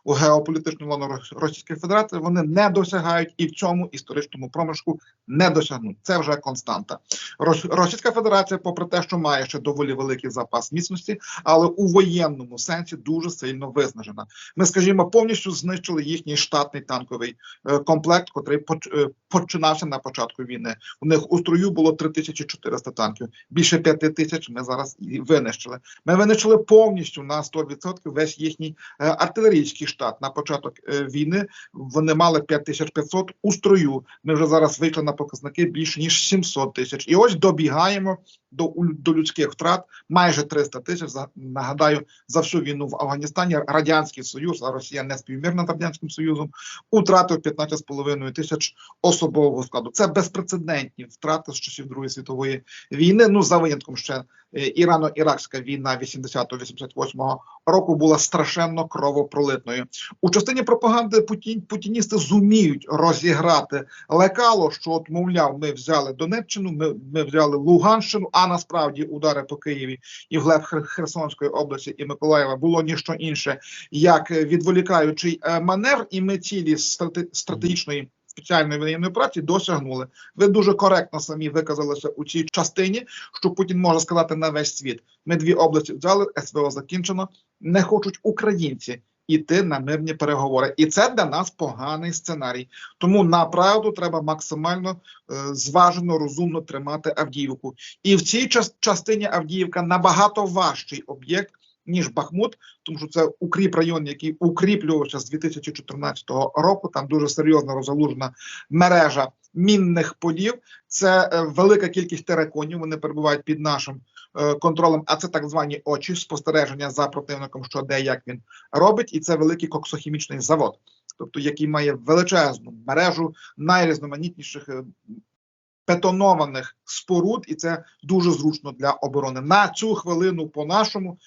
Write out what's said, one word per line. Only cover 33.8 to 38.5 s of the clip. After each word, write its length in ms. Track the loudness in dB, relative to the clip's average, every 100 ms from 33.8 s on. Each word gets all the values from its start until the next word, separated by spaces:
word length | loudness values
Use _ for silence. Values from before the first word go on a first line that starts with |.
| 4 -2 -8 -10
Ми 100 | -2
вже 120 | 2 4
зараз 340 | 6 4 2
вийшли 220 | -2 0
на 100 | -4
показники 520 | -4 -8 -10 -10 -2
більше, 360 | -2 0 -4 -4
ніж 280 | 0 0 2
сімсот 460 | 0 0 -2 -4
тисяч. 340 | -4 -6 -6 2
І 80 | 6
ось 180 | 6
добігаємо 840 | 4 2 2 0 2 2 0 -2 -6 _ _ _